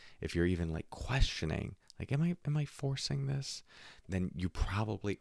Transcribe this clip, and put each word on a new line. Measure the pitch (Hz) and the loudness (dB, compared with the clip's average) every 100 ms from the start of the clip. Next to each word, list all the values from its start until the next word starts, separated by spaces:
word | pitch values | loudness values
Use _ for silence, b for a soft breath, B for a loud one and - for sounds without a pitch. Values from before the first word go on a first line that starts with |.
| B B | B B
if | - | -2
you're | 87 87 | 4 4
even, | 87 82 | 4 2
like, | 80 - | -2 -6
questioning, | - - 131 - - 80 69 - - B - | -6 -2 4 4 4 -2 -2 -4 -8 B -10
like, | - | -2
"Am | 139 | 2
I, | 170 170 | 2 0
am | - 151 | -2 0
I | 147 | -2
forcing | - 139 135 - 143 135 | -4 -2 -2 -2 -2 0
this?" | 139 139 - B B B B - | -2 -4 -10 B B B B -4
Then | 92 92 | -2 0
you | 80 92 | 0 -2
probably | - 107 101 107 104 104 - | 0 2 2 0 0 -2 -4